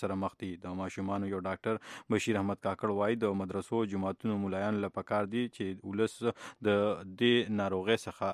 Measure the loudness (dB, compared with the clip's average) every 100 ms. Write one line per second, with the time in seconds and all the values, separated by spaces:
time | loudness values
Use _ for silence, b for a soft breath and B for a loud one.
0 | 0 -2 -4 -4 -10 -8 -8 -6 -6 -4
1 | -2 -2 -2 -2 -4 -4 -2 -4 B B
2 | 0 0 2 0 0 0 -2 -2 -2 2
3 | 2 2 0 0 -2 -4 -2 -2 0 -2
4 | -2 -2 -2 -2 -2 -2 0 0 -2 -4
5 | 0 0 0 -2 -4 -4 -6 -6 -6 0
6 | 0 0 -2 -2 -12 -2 4 4 4 0
7 | -6 4 6 6 4 0 2 0 2 2
8 | 0 -4 -2